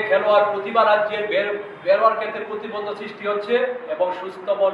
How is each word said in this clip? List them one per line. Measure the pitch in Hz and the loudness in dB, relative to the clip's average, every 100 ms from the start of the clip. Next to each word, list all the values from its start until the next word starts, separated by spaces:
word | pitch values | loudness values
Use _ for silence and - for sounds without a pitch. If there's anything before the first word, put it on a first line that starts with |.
| 214 | 2
খেলোয়াড় | 196 208 208 208 | 2 4 4 4
প্রতিভা | 202 196 226 | 0 0 2
রাজ্যের | 214 208 208 214 208 | 4 4 2 -2 -2
বের, | 185 208 202 - - | 0 0 -4 -8 -6
বের | - 202 | 2 4
হওয়ার | - - | 4 2
ক্ষেত্রে | - 208 208 | -4 -6 -8
প্রতিবন্ধক | 208 - 208 208 202 | -8 -8 -8 -8 -8
সৃষ্টি | 208 - 202 | -10 -8 -4
হচ্ছে | 208 220 247 254 240 - | -4 0 0 0 -4 -8
এবং | 156 180 180 | -2 -2 -2
সুস্থ | 190 190 185 | -8 -8 -4
মন | 196 196 | 2 2